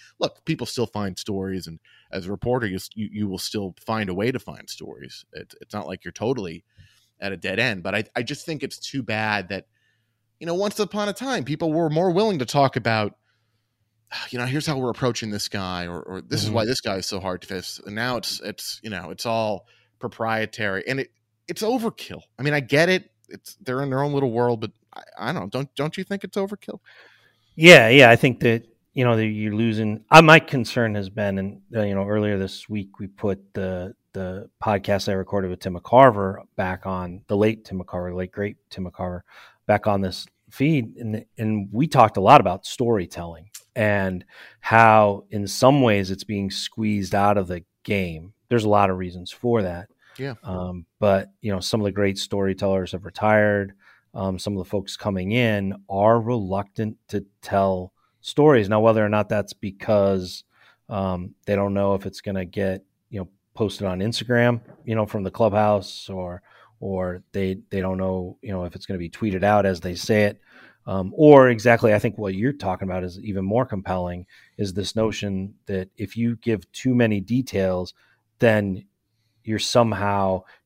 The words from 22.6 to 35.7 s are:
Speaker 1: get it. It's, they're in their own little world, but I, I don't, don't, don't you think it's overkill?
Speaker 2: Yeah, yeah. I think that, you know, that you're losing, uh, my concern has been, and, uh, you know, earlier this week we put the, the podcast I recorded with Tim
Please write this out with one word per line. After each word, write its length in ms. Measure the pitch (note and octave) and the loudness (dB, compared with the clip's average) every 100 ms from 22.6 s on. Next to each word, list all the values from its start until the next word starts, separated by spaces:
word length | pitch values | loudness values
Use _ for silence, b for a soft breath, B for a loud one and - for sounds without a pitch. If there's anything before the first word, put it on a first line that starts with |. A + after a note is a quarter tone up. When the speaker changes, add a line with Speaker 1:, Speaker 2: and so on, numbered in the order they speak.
Speaker 1:
get 300 | B2+ C#3 E3+ | 0 2 4
it. 200 | F#3 - _ _ | 2 -2 _ _
It's, 280 | - - - | -20 -20 -14
they're 200 | - B2+ | -8 -4
in 80 | C#3 | -2
their 120 | C3 | -2
own 100 | C#3+ | 0
little 200 | C#3 C3+ | 0 0
world, 280 | A2+ A#2+ A#2 | 2 0 0
but 120 | A2 - _ - | -4 -12 _ -20
I, 340 | - - A2 | -20 -10 -6
I 20 | |
don't, 200 | E3 F#2 | -6 -6
don't, 200 | B2+ C#3 | -6 -6
don't 220 | - D3 F3 | -6 -6 -6
you 80 | |
think 200 | - G3 | -8 -8
it's 120 | F#3+ - | -6 -6
overkill? 440 | G3 G3+ - G#3 b b b b b b _ | -6 -6 -12 -16 b b b b b b _
Speaker 2:
Yeah, 340 | - D#3+ E3 A2+ | 8 12 12 12
yeah. 220 | C3+ A#2+ | 10 12
I 60 | A#2 | 10
think 240 | C#3 A#2+ | 6 2
that, 240 | A#2+ A2+ - _ _ | 2 2 -2 _ _
you 100 | - | 0
know, 120 | B2 A2+ | 2 2
that 100 | A2 | 0
you're 280 | G#2+ G#2+ | -2 -2
losing, 500 | G#2 A#2 A2 G#2+ G#2+ - | 0 0 0 -2 -4 4
uh, 120 | D#3 | 6
my 160 | D#3+ D#3+ | 8 6
concern 560 | D#3+ C#3 A2+ - A2+ | 6 -2 -2 0 0
has 160 | G#2 G2 | -2 -6
been, 280 | G#2+ G2+ G2 | -4 -2 -2
and, 220 | F#2+ - - | -4 -8 -8
uh, 80 | A2+ | -4
you 120 | G#2 | -2
know, 120 | G2 G2+ | -2 -2
earlier 320 | G#2+ G#2 G2+ | 0 0 -2
this 300 | F#2+ - - | -4 -8 -10
week 300 | G#2 G2 - | -10 -10 -12
we 80 | G2 | -14
put 460 | - G#2 G2 _ | -6 -4 -4 _
the, 400 | - F#2+ F2+ F#2 - _ | -8 -6 -6 -10 -14 _
the 360 | G2 F#2 F#2+ - _ | -10 -10 -10 -14 _
podcast 460 | - G2+ G2 G2+ G2 | -2 -2 0 -2 -2
I 40 | |
recorded 380 | F#2+ F#2 G2+ F#2+ | -4 -2 -4 -4
with 100 | F2+ | -6
Tim 160 | F#2+ | -8